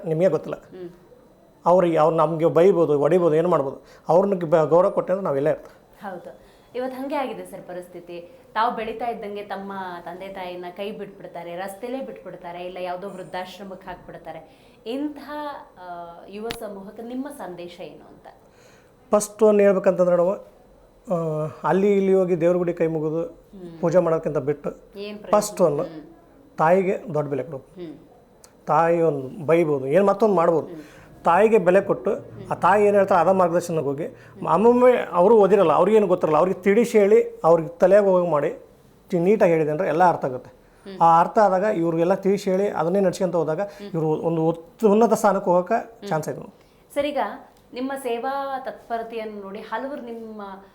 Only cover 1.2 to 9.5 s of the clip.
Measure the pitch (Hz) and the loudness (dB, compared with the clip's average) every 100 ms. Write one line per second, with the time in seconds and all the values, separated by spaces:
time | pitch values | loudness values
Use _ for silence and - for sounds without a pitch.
1.2 | _ _ _ _ 170 180 175 160 156 160 | _ _ _ _ 2 4 4 4 4 4
2.2 | 156 165 165 147 185 170 151 143 143 180 | 0 2 2 6 6 6 2 2 4 4
3.2 | 170 156 175 160 135 - - - - 170 | 4 2 2 0 0 -8 -20 -18 2 2
4.2 | 202 190 165 165 151 165 190 190 170 190 | 4 -2 2 2 4 4 4 0 -2 -2
5.2 | 185 139 151 135 - - _ _ 196 175 | -2 0 0 -2 -6 -20 _ _ -14 -14
6.2 | - - - _ _ 240 254 254 277 285 | -16 -20 -20 _ _ -10 -8 -8 -6 -4
7.2 | 247 175 185 185 - 185 - 175 170 170 | -4 -8 -12 -16 -14 -14 -14 -18 -16 -16
8.2 | 170 - _ 214 240 226 220 226 240 208 | -16 -20 _ -2 -2 -2 -8 -8 -8 -8
9.2 | 202 202 202 | -10 -12 -10